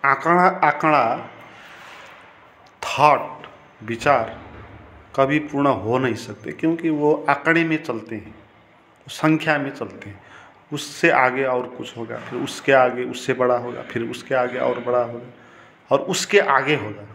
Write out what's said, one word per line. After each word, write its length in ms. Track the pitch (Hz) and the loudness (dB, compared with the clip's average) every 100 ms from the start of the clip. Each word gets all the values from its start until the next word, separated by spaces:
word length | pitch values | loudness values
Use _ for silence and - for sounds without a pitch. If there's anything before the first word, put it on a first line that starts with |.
आंकड़ा, 380 | 139 135 165 175 | 2 2 4 6
आंकड़ा, 720 | 180 180 151 147 160 151 117 131 110 - - - - - - - - - - - - _ - _ | 4 4 0 2 2 4 2 0 -6 -18 -20 -20 -20 -20 -20 -20 -20 -20 -20 -20 -20 _ -20 _
thought, 640 | - - 147 135 - - - - - _ | -8 4 6 6 0 -14 -18 -20 -20 _
विचार 560 | 110 117 147 131 110 - - - - - - - - - | -8 -2 2 2 2 -8 -16 -18 -20 -20 -20 -20 -10 0
कभी 220 | 135 147 | 2 2
पूर्ण 260 | 147 139 143 | -2 0 2
हो 300 | 113 98 123 | 2 0 0
नहीं 160 | 131 107 | 0 -4
सकते, 360 | - 104 - | -8 -14 -14
क्योंकि 380 | - 160 165 165 | -4 -2 0 -2
वो 220 | 151 147 147 143 | 0 2 2 2
आंकड़े 360 | 143 - 165 | 0 2 2
में 120 | 165 156 | 2 -2
चलते 380 | 156 117 110 107 | -4 -8 -8 -12
हैं, 180 | - - - _ _ _ _ _ - | -12 -20 -20 _ _ _ _ _ -18
संख्या 520 | - 156 156 160 147 | -2 2 2 2 0
में 120 | 139 | 0
चलते 400 | 135 107 - 104 | -8 -10 -10 -16
हैं। 100 | 95 - - - _ _ | -18 -20 -20 -20 _ _
उससे 380 | 147 - - 170 | -10 -10 0 2
आगे 340 | 135 127 127 135 | 4 4 2 0
और 200 | 127 123 | -2 -4
कुछ 280 | 120 110 117 | -10 -14 -12
होगा, 200 | 113 117 | -10 -10
फिर 200 | - 120 | -10 -8
उसके 320 | 135 - - | -6 -4 2
आगे 300 | 135 127 120 123 | 4 4 2 -6
उससे 280 | 123 - | -6 -4
बड़ा 220 | 123 123 120 | 0 2 0
होगा, 260 | 120 123 | -2 -10
फिर 200 | - 120 | -8 -6
उसके 300 | 117 123 - 131 | -6 -8 -4 -2
आगे 220 | 123 123 | 0 -2
और 200 | 127 120 | -2 -2
बड़ा 220 | 123 123 | 0 0
होगा, 280 | 117 117 123 - - - - _ _ | -2 -6 -14 -20 -20 -20 -20 _ _
और 100 | 139 - | -2 0
उसके 320 | 180 - 202 | -4 2 2
आगे 340 | - 139 139 147 | 4 2 2 -2
होगा। 300 | 104 104 - | -2 -12 -16